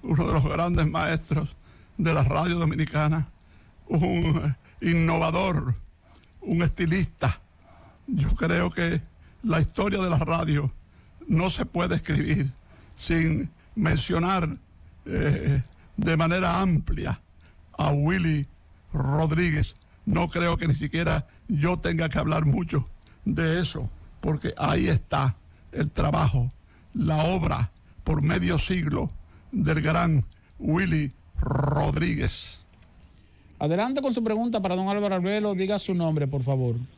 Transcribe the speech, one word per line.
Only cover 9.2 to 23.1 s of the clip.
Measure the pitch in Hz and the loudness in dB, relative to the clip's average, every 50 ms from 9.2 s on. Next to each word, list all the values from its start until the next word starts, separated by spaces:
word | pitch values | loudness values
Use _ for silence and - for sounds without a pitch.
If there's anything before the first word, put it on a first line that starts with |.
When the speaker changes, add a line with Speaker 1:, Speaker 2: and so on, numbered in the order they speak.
| - - - - - | -20 -20 -20 -8 -4
Speaker 1:
la | 226 165 165 | -2 0 2
historia | 151 - - - 202 202 196 202 | 0 0 0 -2 -2 -2 0 0
de | 190 180 | 0 0
la | 170 - | 0 0
radio | 165 - 165 165 170 160 151 143 143 131 - - - - - - - - - - 330 349 | 0 0 0 -2 0 2 0 2 0 -2 -4 -6 -20 -20 -20 -20 -20 -20 -20 -20 -4 0
no | 220 160 175 190 | 2 2 2 0
se | 165 - 247 | -2 -2 -6
puede | - - 175 175 185 175 160 | -4 -2 -4 -2 0 -2 -2
escribir | - - 160 147 147 - 151 202 139 135 127 - - - - - - - - | -2 -2 -2 -2 0 0 0 0 0 -2 -4 -8 -18 -20 -20 -20 -20 -20 -18
sin | - - - 165 165 160 160 160 - - - - - - - - | -12 -4 -2 0 2 2 2 0 0 -2 -6 -10 -14 -20 -14 -4
mencionar, | - 202 156 170 156 120 - 170 165 170 175 196 190 165 156 - - - - - - - - - - - | -2 0 2 2 0 0 0 0 0 0 2 0 0 0 -2 -4 -8 -12 -20 -20 -20 -20 -20 -20 -18 -12
eh, | - - - - 156 - - 127 - 139 139 127 - - - - - - - | -4 -2 0 2 2 0 0 2 0 0 0 0 -4 -10 -20 -20 -14 -6 -2
de | 208 165 165 160 | 0 0 2 2
manera | 165 160 175 185 185 175 175 180 | 2 2 2 0 0 0 0 0
amplia | 190 190 170 - - - - - - - - - - _ - - - - - - - - - - | 2 2 2 0 0 0 -2 -2 -2 -4 -6 -6 -8 _ -20 -20 -20 -20 -20 -20 -20 -20 -8 -4
a | 156 151 | 0 0
Willy | 147 143 143 151 180 190 175 165 156 151 143 - - - - - - - - - - | 2 2 2 2 2 2 2 2 0 0 -2 -4 -10 -20 -20 -20 -20 -20 -20 -8 -4
Rodríguez. | 151 135 135 139 151 160 160 151 160 180 175 151 151 147 - - - - - - - - | -2 -2 0 0 2 2 2 2 2 2 2 2 0 0 -2 -4 -18 -20 -20 -20 -10 -4
No | - 202 165 170 170 | -2 0 0 0 -2
creo | - 170 170 170 160 - | -2 -2 0 0 0 0
que | 170 165 | 0 0
ni | 135 | 0
siquiera | 127 147 143 - 160 170 156 156 156 151 - - - - - | 0 0 -4 -2 -2 0 0 0 -2 -2 -6 -12 -20 -6 -4
yo | 220 147 143 175 180 170 | -2 0 2 2 0 0
tenga | - 175 175 160 165 160 | -2 -2 -2 0 -2 0
que | - 160 | -2 -2
hablar | 143 156 156 156 156 | 0 0 0 2 2
mucho | 151 135 - 175 165 - 147 123 - - - - - | 2 2 2 0 0 -2 -2 -2 -2 -10 -18 -20 -20